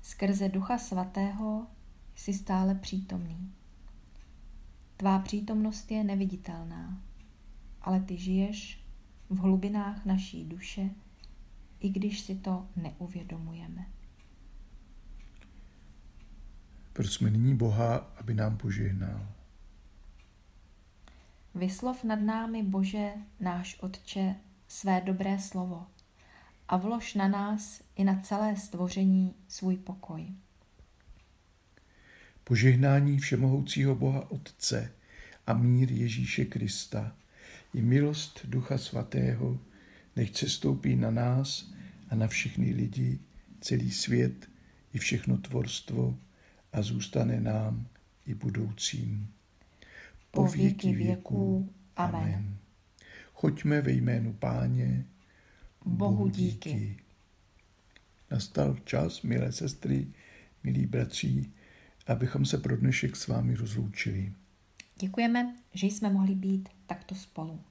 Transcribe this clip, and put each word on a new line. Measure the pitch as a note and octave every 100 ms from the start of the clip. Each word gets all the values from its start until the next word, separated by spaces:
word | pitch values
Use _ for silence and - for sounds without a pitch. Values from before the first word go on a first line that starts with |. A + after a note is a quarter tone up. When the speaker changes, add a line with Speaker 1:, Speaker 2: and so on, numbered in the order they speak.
Speaker 1:
skrze | - - G3 G3 G3
Ducha | F#3+ F#3+ A#3+
Svatého | - F#3 F#3 - G3 G3 G#3+ G#3+ A#3 - - - - -
jsi | -
stále | G3 - F#3 F#3+ G3
přítomný. | - F#3+ F#3+ F#3 E3+ E3 F#3 F#3+ - - - - - - - - - - - - - -
Tvá | G3 F#3+
přítomnost | F#3+ G#3 G#3 G#3+ G#3+ G#3 -
je | A3
neviditelná, | G#3 G3 F#3+ F#3 F#3 E3 E3 E3+ E3+ F#3+ - - - - - - - -
ale | - F#3+
ty | F#3+ F3+
žiješ | F#3 F#3+ G3+ G#3 - - - - - - -
v | F#3+
hlubinách | F#3+ F#3+ G3 G#3 G3+ G#3 G#3
naší | F#3+ F#3+ E3 D#3+
duše, | E3+ - - F#3+ G3 - - - - - - - -
i | G3
když | G3 G3+ G#3
si | - F#3+
to | F#3+ F#3 - -
neuvědomujeme. | E3 - F3 F3 - E3 E3 E3 E3+ F3 F#3 - - - - - - - - - - - - - - - - - - - - - - - - - - - - - -
Speaker 2:
Prosme | - G#2 - G#2+
nyní | G#2+ B2 C3
Boha, | A2+ G#2+ A#2 B2
aby | - - A2
nám | A2 G#2+ A2
požehnal. | - G2 F#2+ F#2+ F#2 G2+ G2+ - - - - - - - - - - - - - - - - _ - - - - - F3+
Speaker 1:
Vyslov | F#3 F#3+ B3 B3+
nad | A3+ G#3+
námi, | G#3 A3 A3+ A3+
Bože, | G3+ F#3+ F#3+ G#3 G#3 G#3 - -
náš | F#3 F3 F#3 -
Otče, | F#3 F#3 - G3 F#3+ F#3+ - - -
své | - G3 F#3
dobré | F#3 F#3 G3 G3
slovo | G3 F#3+ F3+ E3+ F3+ - _ _ - - - - -
a | F#3
vlož | G3 A#3 -
na | G#3 G3
nás | G3+ G3+ G#3+ - - - -
i |
na | G3 F#3+
celé | F#3+ G3+ G#3+ G3+
stvoření | - E3+ F3+ F#3+ F#3+ F#3+ F#3 - -
svůj | - F#3 F#3
pokoj. | F#3 F#3 - D#3+ E3 F#3+ - _ _ _ - _ - - - _ _ _ _ _ _ _ - - - -
Speaker 2:
Požehnání | - A#2+ B2+ B2 C#3 C#3 C#3+ C#3+
všemohoucího | C#3+ C3 C3+ C3+ C#3 - C3+ B2+
Boha | C3+ C3+ -
Otce | C3+ - - - A#2 A#2 - - - - - -
a |
mír | A#2+ A#2+ B2 B2+
Ježíše | A#2+ A#2+ A2+ B2 - C3
Krista | - G2+ - - A2 G#2+ - _ - - - -
i | -
milost | A#2 C3 D3 D3+ - - C3
Ducha | B2+ B2 C3+
Svatého | - B2 B2+ C3+ B2+ A#2+ B2 B2+ - - - - - -
nechť | A2+ -
sestoupí | - - D3 C3+ C3+ B2
na | A2+
nás | A2+ A#2+ B2+ C#3 - - - - - -
a | A2
na | A2
všechny | - - - B2
lidi, | A#2+ A#2+ - B2+ C3 - - - -
celý | - B2+ B2
svět | - - A#2+ B2+ - - - - - -
i | A#2
všechno | - - - B2+
tvorstvo | - C3 - - - B2 - B1 - _ - - _
a | A2
zůstane | G#2+ A#2+ - C3+ A#2 A#2
nám | A2+ G#2+ A2 A#2 A#2+ - - _ -
i |
budoucím. | G#2+ B2 G2+ A2 A2 - - A2+ G#2 G#2 - _ _ - _ - - - - -
Speaker 1:
Po | - -
Speaker 2:
Po |
věky | - G3 - G3
Speaker 1:
věky | F#3+
Speaker 2:
věků. | - F3+ - G3 G3 F#3+
Speaker 1:
věků. | F#3+ - - -
Amen. | F3 E3
Speaker 2:
Amen. | D#3+ F#2+ G#2 - - _ _ - - - -
Choďme | - D#3 D3 D3 D3
ve | C3+
jménu | B2+ B2 A#2+ A#2
Páně. | G#2+ B2+ A#2+ B2 B2+ B2+ B2+ B2+ - _ - - - - _ G3
Speaker 1:
Bohu | F3+ G3+ G3
Speaker 2:
Bohu | G3
Speaker 1:
díky. | F#3+ F3+ - D#3+
Speaker 2:
díky. | B2+ G#2 G2 - _ _ _ _ _ _ _ _ - _ _ _
Nastal | B2 - - C#2+ C2
čas, | - - - -
milé | - A#2+ B2+
sestry, | B2+ - - B2+ C3+ C#3 - - - - _
milí | - C2 -
bratři, | - - - - C2 C2+ - - - - _ -
abychom | A#2+ B2+ C3+ C3+
se | C#3
pro | C3 B2
dnešek | B2+ B2+ C3+ -
s | -
vámi | A#2 B2 A2
rozloučili. | A2+ G#2+ G#2 - A#2 G2+ G2 - - _ _ _ - -
Speaker 1:
Děkujeme, | F#3+ F#3+ A#3 A#3+ B3 - -
že | F#3+ G3
jsme | G#3 G#3+
mohli | G3 F#3+ F#3+
být | F#3+ F#3+ F#3+ - -
takto | F3 - F#3+
spolu. | - - D#3+ D#3+ -